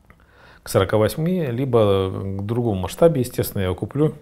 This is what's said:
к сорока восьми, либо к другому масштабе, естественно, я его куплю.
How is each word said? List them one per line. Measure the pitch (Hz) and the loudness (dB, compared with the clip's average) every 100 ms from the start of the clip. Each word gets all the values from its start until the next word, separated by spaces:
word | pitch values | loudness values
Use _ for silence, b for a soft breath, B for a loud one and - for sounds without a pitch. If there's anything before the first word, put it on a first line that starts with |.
| _ b b b b b | _ b b b b b
к | - | -2
сорока | 110 95 107 | 0 2 2
восьми, | 107 - 160 185 147 | 2 0 -2 -2 -2
либо | 117 135 117 104 98 95 | -4 2 4 4 2 0
к | 101 98 98 101 | -4 -6 -6 -4
другому | 120 120 95 | -2 0 -2
масштабе, | 90 - 170 143 | -4 2 4 4
естественно, | 120 - 123 104 | -2 -4 -4 -2
я | 92 | -2
его | |
куплю. | 87 107 139 151 - | -2 -6 -2 -2 -2